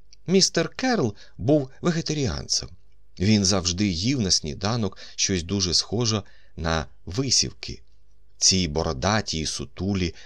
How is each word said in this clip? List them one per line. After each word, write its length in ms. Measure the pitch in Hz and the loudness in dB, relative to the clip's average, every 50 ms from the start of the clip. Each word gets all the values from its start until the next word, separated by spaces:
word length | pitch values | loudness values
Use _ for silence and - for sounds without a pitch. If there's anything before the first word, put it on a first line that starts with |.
| - - - - - | -18 -18 -18 -12 -2
Містер 420 | 151 185 190 180 - - 233 - - | 4 4 4 4 4 2 0 0 0
Керл 460 | - - 262 262 240 196 139 107 - - - - - | -2 0 2 2 4 4 2 0 0 -4 -14 -16 -10
був 320 | - 92 127 156 151 131 - - - | -2 4 4 6 6 4 0 -8 -2
вегетаріанцем. 880 | - 175 156 - - - 156 151 135 98 73 67 - - - - - - - - - - - - - - - - | 0 0 0 0 0 -2 0 0 0 0 0 -2 -4 -2 -2 -2 -2 -6 -14 -16 -18 -18 -18 -18 -18 -16 -4 0
Він 260 | 92 107 107 104 95 | 4 6 6 6 6
завжди 420 | 90 101 92 85 87 87 92 107 | 4 2 2 2 0 0 2 2
їв 340 | 101 85 82 98 123 147 131 | 2 2 0 0 0 0 2
на 100 | 101 90 | 2 2
сніданок 680 | - - - 73 69 - 95 104 123 120 104 95 - - - - - | 2 2 0 -2 -6 -2 -2 -2 0 0 0 -2 -4 -6 -16 -16 -4
щось 280 | - - - 95 87 80 | -4 0 0 0 0 0
дуже 300 | 87 101 98 90 87 78 | 0 0 0 0 2 2
схоже 500 | - - - - 113 123 107 110 101 - - - - - - - | 0 0 0 -2 0 0 2 0 -2 -2 -6 -16 -16 -16 -14 -10
на 280 | 78 80 82 82 80 71 - - - - | -4 -2 0 0 0 -2 -4 -10 -14 -12
висівки. 760 | 95 90 120 143 123 - - - 64 - - - - - - - - - - - - - - - - - | -6 -4 -2 0 2 2 2 2 0 -4 -8 -10 -12 -12 -12 -14 -18 -18 -18 -18 -18 -18 -18 -18 -16 -6
Ці 300 | - - - 95 92 90 | 2 4 4 6 4 2
бородаті 720 | 76 73 82 82 82 73 64 73 95 110 110 - - - 78 | 2 0 0 0 0 0 2 2 2 2 2 0 0 -2 -2
і 60 | 73 | -2
сутулі 680 | - - - 69 - - - 90 98 101 92 90 82 - - - | -2 -4 -6 -8 -8 -6 -4 -2 0 2 2 0 0 -2 -6 -16